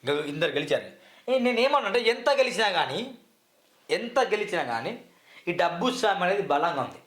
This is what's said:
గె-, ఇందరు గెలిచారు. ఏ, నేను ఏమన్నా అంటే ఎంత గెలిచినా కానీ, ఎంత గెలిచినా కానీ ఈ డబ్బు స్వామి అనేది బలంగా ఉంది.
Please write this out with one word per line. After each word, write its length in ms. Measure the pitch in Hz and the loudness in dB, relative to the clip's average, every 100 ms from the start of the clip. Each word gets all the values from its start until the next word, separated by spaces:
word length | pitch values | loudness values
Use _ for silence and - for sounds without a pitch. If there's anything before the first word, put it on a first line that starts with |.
గె-, 240 | 139 147 151 | -2 -2 -2
ఇందరు 240 | 147 165 | -4 -2
గెలిచారు. 380 | 147 143 131 - - - - - | -2 -2 -2 -4 -20 -20 -16 -2
ఏ, 120 | 262 | 0
నేను 200 | 240 233 | 2 2
ఏమన్నా 300 | 262 285 214 | 2 2 2
అంటే 120 | 220 | 0
ఎంత 280 | 226 240 254 | 2 2 2
గెలిచినా 400 | 277 254 196 214 | 4 2 2 0
కానీ, 300 | 175 139 151 254 262 _ _ _ _ _ _ _ | 2 0 -2 -8 -12 _ _ _ _ _ _ _
ఎంత 300 | 170 233 269 | -4 0 0
గెలిచినా 440 | 226 208 202 175 | 0 0 -2 -2
కానీ 280 | 131 117 160 240 - _ _ - - | -2 -4 -4 -8 -14 _ _ -12 -6
ఈ 60 | |
డబ్బు 380 | 175 170 165 247 | 0 0 2 -2
స్వామి 320 | 247 220 185 | 2 0 2
అనేది 180 | 180 202 | 2 0
బలంగా 400 | 160 143 170 156 | 2 2 2 0
ఉంది. 180 | 113 - | -4 -8